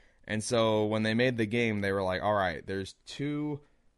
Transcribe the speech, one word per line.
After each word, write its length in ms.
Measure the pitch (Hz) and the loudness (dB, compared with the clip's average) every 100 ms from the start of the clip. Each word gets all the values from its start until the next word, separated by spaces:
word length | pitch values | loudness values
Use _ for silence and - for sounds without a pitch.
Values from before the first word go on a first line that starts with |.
| - _ - | -20 _ -6
And 160 | 107 | -4
so 420 | 107 120 113 107 107 | 0 2 4 4 2
when 160 | 110 | 2
they 140 | 110 110 | 2 2
made 220 | 127 120 | 2 2
the 100 | 110 | 0
game, 340 | 120 117 104 | 0 0 0
they 100 | 98 | 0
were 120 | 98 | 0
like, 180 | 95 92 | 0 -2
"All 140 | 101 104 | 0 0
right, 300 | 92 78 - | 0 -4 -6
there's 280 | 98 95 - - | -6 -6 -12 -16
two 520 | - 143 147 151 147 - _ _ | -8 -6 -4 -4 -6 -12 _ _